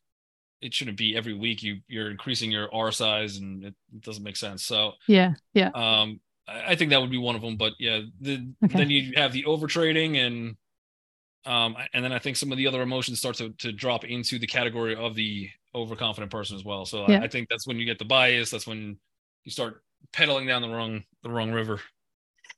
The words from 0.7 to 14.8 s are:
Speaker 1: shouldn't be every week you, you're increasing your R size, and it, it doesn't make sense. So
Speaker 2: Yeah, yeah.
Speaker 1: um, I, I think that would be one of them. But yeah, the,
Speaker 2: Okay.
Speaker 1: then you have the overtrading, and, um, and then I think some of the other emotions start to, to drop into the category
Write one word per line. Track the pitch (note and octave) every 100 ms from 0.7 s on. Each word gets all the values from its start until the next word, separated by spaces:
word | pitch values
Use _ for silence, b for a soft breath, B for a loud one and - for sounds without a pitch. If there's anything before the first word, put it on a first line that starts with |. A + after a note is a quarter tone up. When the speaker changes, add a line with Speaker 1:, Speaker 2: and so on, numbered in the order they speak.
Speaker 1:
shouldn't | - B2+ G2+
be | A2
every | A2 A2+
week | G2+ A#2 G#2+
you, | G#2+ G2+ -
you're | A2+ G#2+
increasing | G2+ - A#2+ A2+
your | G#2+ G#2
R | A2 A2
size, | G#2+ A2 G#2+ G#2+ G2
and | G2 F#2+
it, | G2 G2+ _
it | A2+
doesn't | A2 G#2
make | G#2 F#2+
sense. | G#2+ F#2+
So | - A2+ G#2+ - -
Speaker 2:
Yeah, | G3 F3+ D3+ _
yeah. | G#3 F#3+
Speaker 1:
um, | C3 A2+ A2 G#2+ G#2+ _ _ -
I, | A2 -
I | E3+
think | D#3+
that | C#3
would | B2+
be | B2+
one | A#2+ A2+
of |
them. | A#2 A2
But | A2 -
yeah, | A#2+ A2 A2 -
the, | C3+ C3+ B2 -
Speaker 2:
Okay. | G#3 F#3
Speaker 1:
then | C#3+
you | C#3+ C3 C3
have | C#3
the | B2+
overtrading, | C#3+ D#3 D3+ E3 D#3+ D#3+ D#3+ C#3+
and, | B2 A#2+ A#2 G#2+ _ _ _ _ _ _ _ _ -
um, | A#2+ A2+ A#2 C3+
and | B2+
then | B2+
I | B2
think | C#3+ B2+
some | C#3+
of | C3
the | C3+
other | B2+
emotions | B2+ B2+ B2 A#2
start | C3 A#2
to, | A2+ -
to | A#2+
drop | G#2+ B2+ A#2
into | A#2+ A#2+ A#2 B2
the | A#2
category | C3 A#2+ A#2